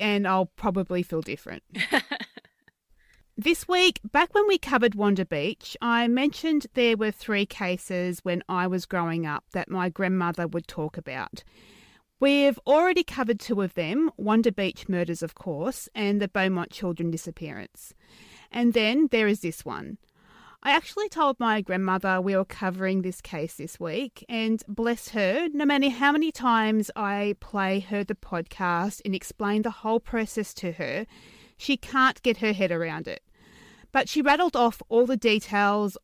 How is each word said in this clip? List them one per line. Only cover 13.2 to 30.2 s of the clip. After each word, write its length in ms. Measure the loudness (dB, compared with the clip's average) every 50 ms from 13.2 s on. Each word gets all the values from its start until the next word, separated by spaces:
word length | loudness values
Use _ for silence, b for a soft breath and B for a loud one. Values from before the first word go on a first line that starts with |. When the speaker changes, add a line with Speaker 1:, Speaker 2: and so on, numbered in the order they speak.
| 0 0 0 -2
Speaker 1:
two 220 | -2 -4 -2 0 0
of 100 | -2 -2
them, 360 | -4 -4 -2 0 2 0 0 0
Wanda 360 | -2 0 2 4 4 4 4
Beach 360 | 2 0 -2 -4 -4 -6 -6 -4
murders, 360 | -2 -2 0 -2 -4 -4 -6
of 120 | -8 -10
course, 540 | -10 -8 -8 -6 -4 -4 -4 -6 -6 -10 -12 -6
and 280 | -2 0 0 2 0
the 80 | 0 0
Beaumont 400 | 0 0 0 0 0 0 -4 -6
children 420 | -8 -6 -6 -4 -4 -2 -2 -2
disappearance. 840 | -4 -4 -6 -10 -12 -12 -12 -12 -12 -12 -14 -16 _ -20 -20 -20 -20 B B B B B B B B B B B
And 240 | B 0 2 4 4
then 360 | 4 4 4 4 4 4 4
there 160 | 4 4 4 4
is 140 | 2 2
this 240 | -2 -6 -8 -8 -8
one. 320 | -10 -10 -10 -10 -12 -14 -16 _ b b b b b b b b b b b
I 100 | b 2
actually 380 | 2 2 0 -2 -6 -4 -4 -4
told 280 | -2 0 2 2 2 2
my 220 | 0 0 0 0
grandmother 600 | 0 -2 -2 0 0 0 0 0 0 0 0 0
we 160 | 0 2 2 0
were 80 | 0
covering 560 | -2 -4 -6 -4 -4 -4 -2 -2 0 0 0
this 180 | 0 -2 -4 -8
case 360 | -12 -10 -8 -6 -6 -6 -8
this 220 | -10 -12 -12 -10 -10
week, 460 | -8 -6 -4 -4 -6 -6 -8 -14 -14 -8
and 340 | -6 -2 0 0 0 -2 -4 -6
bless 400 | -6 -2 -2 -2 -2 -2 -6 -6
her, 400 | -2 0 0 2 2 0 0 -2
no 140 | -2 0 2
matter 240 | 2 2 4 2 2
how 240 | 2 2 2 4 4
many 180 | 4 2 0
times 600 | -2 0 2 4 4 4 4 4 2 2 0 0 -4
I 400 | -4 -4 -2 -2 0 0 -2 -2 -4
play 400 | -8 -8 -4 -2 0 0 0 -2
her 240 | -2 -2 -4 -4 -2
the 100 | -4 -6
podcast 840 | -8 -8 -8 -6 -6 -6 -6 -8 -4 -2 0 0 0 0 -2 -4 -6 -6
and 100 | -4 -4
explain 500 | -4 -4 -8 -10 -4 -2 0 0 0 0
the 80 | -2
whole 280 | -4 -6 -2 0 0 0
process 540 | 0 -2 -4 -4